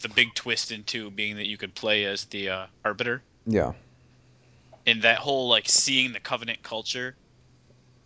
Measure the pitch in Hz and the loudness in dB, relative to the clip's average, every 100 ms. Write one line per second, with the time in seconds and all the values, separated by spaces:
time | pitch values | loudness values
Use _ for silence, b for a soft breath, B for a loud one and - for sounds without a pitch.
0 | 110 107 120 - 123 113 - 110 104 120 | -2 2 2 0 -4 -2 -4 -8 -6 -6
1 | 104 98 104 104 104 104 98 - 110 107 | -6 -6 -6 -4 -8 -8 -10 -4 2 4
2 | 101 101 - 101 98 92 92 _ 110 101 | 2 -2 -6 -6 -4 -4 -6 _ -2 0
3 | 120 127 _ _ 110 104 67 - - _ | -2 -2 _ _ 0 2 2 -2 -14 _
4 | _ _ _ _ _ _ _ - - 113 | _ _ _ _ _ _ _ -4 0 4
5 | 113 113 143 135 127 113 - - 139 131 | 6 4 2 0 4 2 4 2 4 2
6 | 127 104 - 123 117 113 - 110 - 127 | 0 -4 -6 -6 -6 -8 -8 -8 -6 -6
7 | 127 135 _ _ _ _ _ _ _ _ | -8 -12 _ _ _ _ _ _ _ _